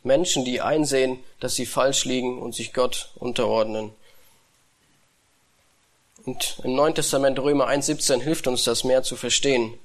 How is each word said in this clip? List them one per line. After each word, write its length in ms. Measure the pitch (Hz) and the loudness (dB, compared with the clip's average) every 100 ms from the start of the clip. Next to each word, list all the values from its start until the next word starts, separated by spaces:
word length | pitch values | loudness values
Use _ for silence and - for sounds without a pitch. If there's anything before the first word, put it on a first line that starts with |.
Menschen, 420 | 123 139 180 143 127 | 2 2 2 0 0
die 160 | 123 | -2
einsehen, 560 | 98 156 147 135 131 127 - - | 0 0 2 2 0 -2 -12 -10
dass 160 | 127 - | -6 -4
sie 100 | 120 | -2
falsch 400 | - 131 139 131 | 0 2 2 0
liegen 340 | 127 123 123 | -2 -2 -6
und 140 | 120 | -8
sich 200 | 113 113 | -8 -6
Gott 360 | - 123 - - - | 0 0 0 -10 -8
unterordnen. 760 | - 120 110 110 110 110 107 - - - - _ _ _ _ _ _ _ _ _ _ _ _ _ _ _ _ _ _ _ 175 | -4 0 2 2 0 -2 -8 -14 -20 -20 -20 _ _ _ _ _ _ _ _ _ _ _ _ _ _ _ _ _ _ _ -10
Und 340 | 123 - - | -6 -6 -4
im 120 | 127 131 | -2 2
Neuen 180 | 151 | 2
Testament, 460 | 160 - 139 139 135 | 2 0 2 2 2
Römer 260 | 139 143 123 | 2 2 2
eins 220 | 139 139 | 0 0
siebzehn, 340 | 151 - 127 | -2 0 0
hilft 240 | 135 160 131 | 0 -2 0
uns 180 | 123 | 0
das 200 | - 117 | 0 0
mehr 180 | 127 131 | 2 2
zu 140 | - 127 | 2 -6
verstehen. 640 | 123 - 139 127 113 110 | -2 0 2 2 0 -6